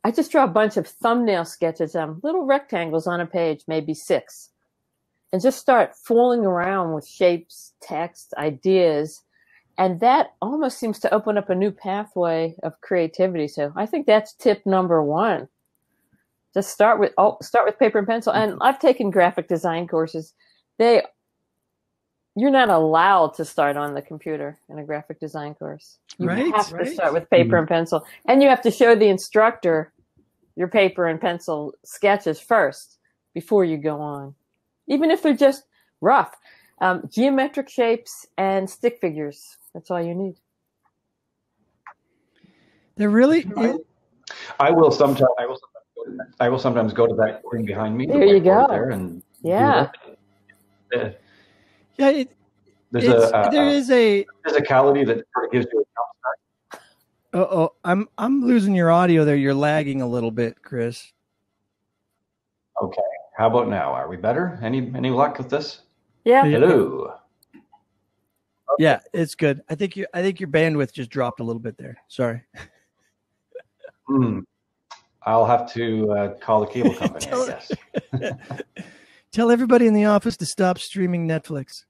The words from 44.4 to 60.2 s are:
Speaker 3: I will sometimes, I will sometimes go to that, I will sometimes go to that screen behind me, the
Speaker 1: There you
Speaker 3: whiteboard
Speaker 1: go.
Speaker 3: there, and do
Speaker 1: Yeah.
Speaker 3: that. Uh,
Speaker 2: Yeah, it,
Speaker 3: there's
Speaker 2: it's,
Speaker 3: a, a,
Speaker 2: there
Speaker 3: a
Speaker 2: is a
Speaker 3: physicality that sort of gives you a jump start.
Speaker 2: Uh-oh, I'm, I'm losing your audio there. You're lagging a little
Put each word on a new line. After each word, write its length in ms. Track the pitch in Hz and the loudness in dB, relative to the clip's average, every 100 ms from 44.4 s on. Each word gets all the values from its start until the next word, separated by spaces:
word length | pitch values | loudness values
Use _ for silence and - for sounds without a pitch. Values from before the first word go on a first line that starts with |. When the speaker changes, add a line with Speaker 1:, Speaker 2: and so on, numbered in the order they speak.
| - - | -16 0
Speaker 3:
I 120 | 143 | 4
will 200 | 165 156 | 6 6
sometimes, 380 | - 139 131 131 123 | 6 2 4 2 2
I 60 | 120 | -6
will 120 | 131 | -8
sometimes 280 | _ - _ - | _ -20 _ -18
go 80 | 117 | -16
to 120 | - | -14
that, 100 | - _ | -16 _
I 100 | 123 | 0
will 100 | 131 | 0
sometimes 340 | 131 120 110 | 0 0 -2
go 140 | 107 117 | 2 0
to 80 | 95 | 2
that 260 | 107 - - | -2 -2 -10
screen 200 | 117 104 | -8 -6
behind 320 | 101 110 113 | -6 -4 -4
me, 80 | 143 | 0
the 80 | |
Speaker 1:
There 120 | 190 196 | 4 6
you 160 | 196 | 6
Speaker 3:
whiteboard 260 | 175 202 269 | 6 4 4
Speaker 1:
go. 60 | |
Speaker 3:
there, 160 | 208 247 | 0 -2
and 320 | - 185 165 | -4 -8 -12
do 280 | - _ 165 | -20 _ -4
Speaker 1:
Yeah. 380 | 190 277 220 139 - - - _ _ _ _ _ _ _ | 0 2 2 0 -6 -20 -20 _ _ _ _ _ _ _
Speaker 3:
that. 80 | 123 110 | -6 -6
Uh, 40 | - _ _ _ _ _ _ _ - | -12 _ _ _ _ _ _ _ 0
Speaker 2:
Yeah, 120 | 269 | 2
it, 220 | 294 262 _ _ _ _ _ _ | 2 -4 _ _ _ _ _ _
Speaker 3:
there's 140 | 120 120 | 0 4
Speaker 2:
it's, 260 | 117 113 | 6 4
Speaker 3:
a, 160 | 110 101 | 4 2
a, 40 | |
Speaker 2:
there 160 | 294 285 | 2 2
Speaker 3:
a 40 | |
Speaker 2:
is 180 | 285 254 | 0 2
a 340 | 247 226 202 202 _ - | 4 4 2 -2 _ -2
Speaker 3:
physicality 600 | 147 - 131 139 139 127 | -2 2 4 4 4 2
that 180 | 113 - | -2 -4
sort 120 | 123 120 | -6 -2
of 60 | |
gives 160 | 123 120 | -2 -2
you 80 | 110 | -4
a 40 | |
jump 260 | - - 120 _ | -4 -6 -10 _
start. 640 | 127 - _ _ _ - _ _ _ _ _ | -10 -10 _ _ _ -20 _ _ _ _ _
Speaker 2:
Uh-oh, 400 | 180 180 185 160 _ | -2 0 0 -2 _
I'm, 260 | 175 185 214 - | -2 -2 -2 -6
I'm 260 | 220 277 | -2 0
losing 320 | 247 240 196 185 | 2 2 2 2
your 160 | 165 | 4
audio 320 | 170 180 165 | 4 4 4
there. 120 | 151 143 | 4 2
You're 160 | 139 | 0
lagging 480 | 139 147 151 143 135 | 0 0 0 -2 -4
a 60 | 123 | -4
little 240 | 120 | -4